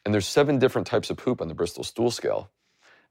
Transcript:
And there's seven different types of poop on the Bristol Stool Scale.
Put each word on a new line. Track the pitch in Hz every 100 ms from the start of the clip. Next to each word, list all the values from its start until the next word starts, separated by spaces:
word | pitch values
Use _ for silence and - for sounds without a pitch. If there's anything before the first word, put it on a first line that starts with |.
And | 104
there's | 104 95
seven | - 143 139
different | 123 120 90
types | 110 -
of | 90
poop | - 123
on | 82
the |
Bristol | 78 85 -
Stool | - - 120
Scale. | 117 64 50 101 _ _ _ _ - _